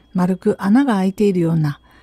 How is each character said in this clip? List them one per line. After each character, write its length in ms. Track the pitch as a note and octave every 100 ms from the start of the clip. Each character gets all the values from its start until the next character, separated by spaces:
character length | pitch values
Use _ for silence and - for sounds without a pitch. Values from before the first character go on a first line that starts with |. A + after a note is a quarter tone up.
| _
丸 220 | F3+ F3+ F3+
く 200 | G#3 F#3+
穴 240 | F#3+ B3
が 100 | C#4+
開 140 | G3 F#3+
い 20 |
て 100 | F#3+
い 80 | G#3
る 80 | F3+
よ 140 | E3
う 20 | E3
な 240 | D3+ - _ -